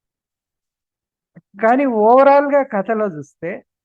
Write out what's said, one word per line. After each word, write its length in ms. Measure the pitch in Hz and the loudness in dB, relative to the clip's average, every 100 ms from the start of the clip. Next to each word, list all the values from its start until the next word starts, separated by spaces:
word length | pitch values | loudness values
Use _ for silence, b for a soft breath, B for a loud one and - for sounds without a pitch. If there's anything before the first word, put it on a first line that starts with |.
| _ _ _ _ _ _ _ _ _ _ _ _ _ _ | _ _ _ _ _ _ _ _ _ _ _ _ _ _
కానీ 460 | _ 196 226 262 | _ -4 -2 0
overall 720 | 277 220 214 254 277 285 285 | 0 0 2 4 4 2 2
గా 80 | 285 | -2
కథలో 440 | 269 208 190 220 214 | -2 -6 -6 -4 -6
చూస్తే 580 | 151 139 _ 165 110 _ _ | -8 -16 _ -14 -14 _ _